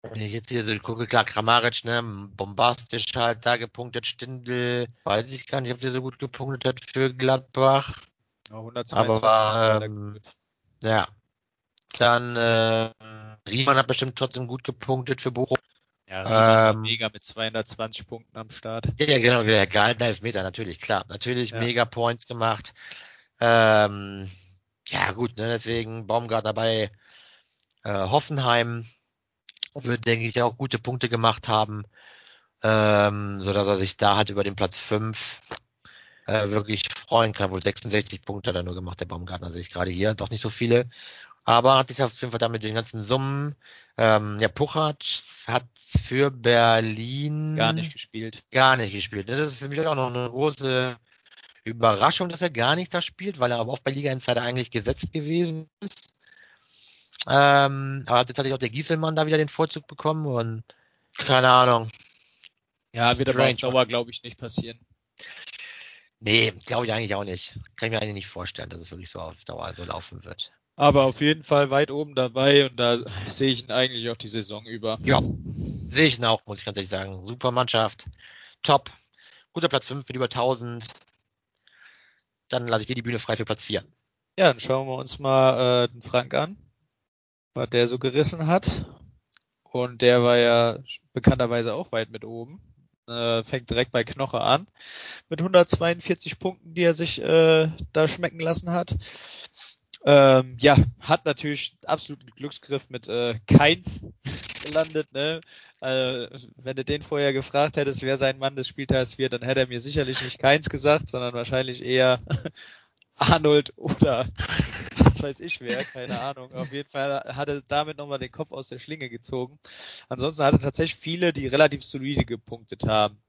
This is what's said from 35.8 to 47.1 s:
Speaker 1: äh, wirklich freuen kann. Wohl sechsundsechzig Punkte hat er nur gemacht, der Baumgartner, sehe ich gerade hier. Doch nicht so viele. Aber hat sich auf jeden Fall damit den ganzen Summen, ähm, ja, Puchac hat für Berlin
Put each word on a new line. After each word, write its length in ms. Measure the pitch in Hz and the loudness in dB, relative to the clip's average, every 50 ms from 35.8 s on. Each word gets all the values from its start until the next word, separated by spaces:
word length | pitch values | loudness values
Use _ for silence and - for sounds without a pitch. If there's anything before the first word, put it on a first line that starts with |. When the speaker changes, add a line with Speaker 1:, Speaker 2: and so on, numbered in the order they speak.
| _ - - - - _ _ _ _ - | _ -20 -20 -20 -20 _ _ _ _ -2
Speaker 1:
äh, 220 | 101 110 104 101 | 0 0 0 0
wirklich 400 | 101 107 101 104 107 98 - - | -2 -2 -2 -2 -4 -4 -4 -6
freuen 440 | - - - - - 117 113 110 101 | -8 -12 -8 0 2 4 4 2 0
kann. 180 | - 101 95 | -2 -4 -4
Wohl 120 | 92 92 - | -2 -2 -2
sechsundsechzig 600 | 101 98 - - 113 101 107 101 - - 101 _ | -2 -4 -4 -6 -2 -2 -2 -2 -4 -10 -12 _
Punkte 260 | - 101 101 101 117 | -10 -10 -6 -6 -4
hat 60 | 92 | -4
er 80 | 90 87 | -4 -4
nur 120 | 90 87 | -6 -8
gemacht, 240 | 92 92 90 90 - | -8 -10 -12 -10 -10
der 60 | 90 | -10
Baumgartner, 460 | 85 87 87 90 87 90 87 87 87 | -10 -10 -12 -10 -10 -12 -10 -10 -10
sehe 100 | 82 87 | -12 -12
ich 100 | 85 - | -12 -10
gerade 180 | - 87 90 92 | -4 -4 -4 -4
hier. 240 | 87 87 98 107 110 | -2 0 0 0 0
Doch 160 | - 101 95 | -2 -6 -6
nicht 120 | 117 107 | -6 -6
so 80 | - 110 | -6 -8
viele. 400 | 104 - 120 117 117 120 123 120 - - - - - - - - - _ _ | -4 -4 2 4 4 4 4 0 -10 -18 -20 -20 -20 -20 -20 -20 -20 _ _
Aber 340 | - 117 117 120 131 135 131 | 4 4 6 8 6 6 6
hat 100 | 131 127 | 4 2
sich 160 | 131 - 139 | 0 -2 -2
auf 160 | 117 - - | -2 -2 -6
jeden 120 | - 123 | -10 -6
Fall 80 | 117 117 | -2 0
damit 260 | 120 113 117 110 107 | 0 0 0 -2 -4
den 100 | 107 107 | -4 -4
ganzen 240 | 113 113 113 - 110 | -4 -4 -6 -8 -10
Summen, 560 | 104 101 123 135 135 135 139 139 143 147 143 _ _ - - - _ _ _ - | -2 0 0 0 0 -2 -2 -2 -4 -6 -8 _ _ -20 -20 -20 _ _ _ 2
ähm, 400 | 113 110 110 107 104 104 104 104 | 4 6 6 4 2 -2 -2 0
ja, 80 | 110 104 | -2 -2
Puchac 480 | - - 147 147 - 160 156 151 147 _ - - - - - - - - - | 0 -2 -4 -2 0 -2 0 0 -2 _ -6 -6 -6 -6 -6 -12 -20 -16 -8
hat 180 | - 113 123 123 - _ | -2 -2 -2 -2 -4 _
für 540 | _ - - - - - - 127 131 139 143 | _ -18 -2 -2 -2 -2 0 0 0 0 0
Berlin 1300 | 135 123 113 120 120 117 117 117 113 113 113 110 107 110 113 120 | 0 0 2 4 6 6 6 6 6 4 2 0 -4 -6 -8 -8